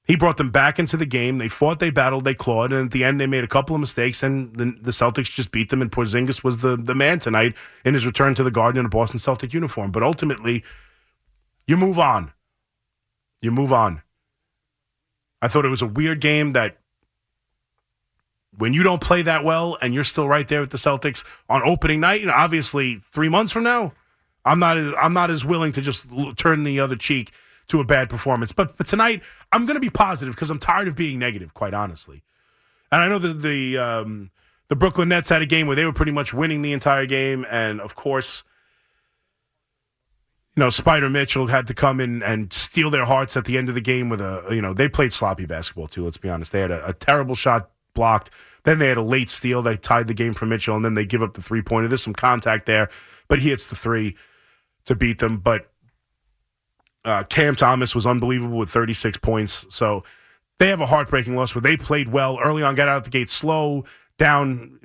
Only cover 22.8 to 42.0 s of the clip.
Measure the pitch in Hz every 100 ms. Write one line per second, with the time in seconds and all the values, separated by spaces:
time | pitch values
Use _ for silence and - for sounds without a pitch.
22.8 | 127 110 - 151 156 180 220 226 233 240
23.8 | 180 - _ _ _ _ 127 165 175 165
24.8 | 147 139 160 175 170 156 135 170 160 139
25.8 | 139 - 123 123 143 117 - 151 147 139
26.8 | 135 123 - 135 110 - _ _ - 156
27.8 | 127 139 127 120 139 123 113 - 180 -
28.8 | - 208 226 226 - - _ 220 240 294
29.8 | 262 - 196 156 127 113 156 156 - 185
30.8 | 190 143 156 127 123 101 82 - 101 101
31.8 | 101 80 - 71 _ _ _ _ _ _
32.8 | _ 156 175 202 175 156 151 143 131 131
33.8 | 120 113 107 107 95 _ _ _ _ 143
34.8 | 185 - 175 175 - 165 151 160 151 139
35.8 | 165 - 151 147 131 123 160 151 147 139
36.8 | 147 139 135 135 135 131 120 117 110 107
37.8 | 104 - 143 131 120 - - _ _ _
38.8 | _ _ _ _ _ _ _ _ _ _
39.8 | _ _ _ _ _ _ _ - 127 -
40.8 | - 151 139 143 139 135 123 131 120 117
41.8 | 139 131